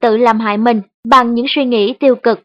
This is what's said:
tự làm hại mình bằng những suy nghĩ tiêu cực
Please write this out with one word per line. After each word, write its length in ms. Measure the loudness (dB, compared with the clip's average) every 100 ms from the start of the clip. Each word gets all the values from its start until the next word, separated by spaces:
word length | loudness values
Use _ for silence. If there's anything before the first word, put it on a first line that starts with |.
tự 160 | -2 0
làm 240 | 0 0
hại 180 | -2 -2
mình 220 | 0 -2 -4 _ 0
bằng 260 | 2 2
những 120 | -2 -4
suy 160 | -2
nghĩ 300 | -2 0 -2 0
tiêu 140 | 0 0
cực 240 | 0 -2